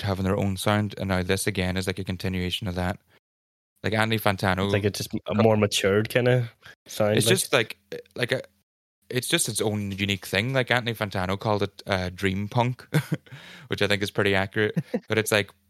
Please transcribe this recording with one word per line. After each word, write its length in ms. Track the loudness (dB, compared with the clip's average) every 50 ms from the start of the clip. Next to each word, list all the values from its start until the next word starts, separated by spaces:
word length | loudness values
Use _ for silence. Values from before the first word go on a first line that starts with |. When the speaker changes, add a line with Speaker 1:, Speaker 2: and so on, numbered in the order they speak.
Speaker 1:
having 240 | -4 -2 -2 0 0
their 140 | 0 0 0
own 180 | 0 0 -2
sound, 380 | 0 0 2 2 2 0 -2 -4 -4
and 100 | -2 -2
now 140 | 0 0
this 240 | 0 0 -2 -2 -2
again 300 | -2 -2 -2 -2 -2 -2
is, 100 | -2 -2
like, 120 | -4 -4 -4
a 60 | -4
continuation 640 | -6 -6 -4 -4 -4 -2 -2 -2 -2 -4 -4 -4
of 80 | -4 -4
that. 220 | -2 -2 -2 -4 -6 _ _ _ _ _ _ _ _ _ _ _ _ _ _ _ _ -4
Like, 80 | -2
Andy 260 | 0 0 2 2 0 0
Fantano 460 | 0 0 0 2 2 2 2 2 2
Speaker 2:
It's 80 | 0
like 120 | 2 2 0
a 60 | 0
just 240 | -2 -2 -8 -6 -8 -8 -4
a 80 | -2 2
more 220 | 4 6 6 6
matured 520 | 6 4 2 2 2 2 4 4 2 2 2
kinda 420 | 2 2 4 4 4 4 2 -2 -8 _ -20 -20 -20 _ _
sound, 300 | -8 -2 0 2 2 4
Speaker 1:
It's 100 | 4 4
Speaker 2:
like 80 | 4 4
Speaker 1:
just, 180 | 2 2 2
like, 260 | 2 0 0 0 -6 _ _ -14 -14 -14 -14 _ -6
like, 160 | -4 -2 -2
a, 100 | -2 -4 -4 -10 _ _ _ _ _ _ _ _ _ _ _ -6
it's 180 | -4 -4 -2 0
just 200 | 0 0 0 0
its 120 | -2 -2
own 320 | -2 0 0 -2 -4 -4
unique 340 | -4 -2 0 0 -2 -2 -2
thing. 260 | -2 0 0 0 0
Like, 180 | 0 0 0 2
Anthony 240 | 0 0 0 -2 -4
Fantano 440 | -4 -4 -4 -2 -2 -2 -2 -2 0
called 240 | 0 0 2 2
it, 200 | 0 -2 _ -6 -4
uh, 240 | -2 -2 0 -2 -4
dream 380 | -4 -2 -2 -2 -2 -2 -4 -2
punk, 380 | 0 0 0 0 -2 -8 -6 -2
<laughs> 760 | -2 -2 -2 -2 -6 -8 -8 -12 -20 -20 -20 -20 -20 -14 -10 -6
which 120 | -2 0
I 40 | 0
think 160 | 2 0 0
is 80 | -2 -2
pretty 240 | 0 0 2 4 4
accurate. 400 | 2 2 0 0 0 0 0 0
Speaker 2:
<laughs> 320 | -2 -4 -4 -6 -6 -4 0
Speaker 1:
But 100 | 0 0
it's, 120 | 2 2
like, 200 | 2 2 0 0 -8 _ _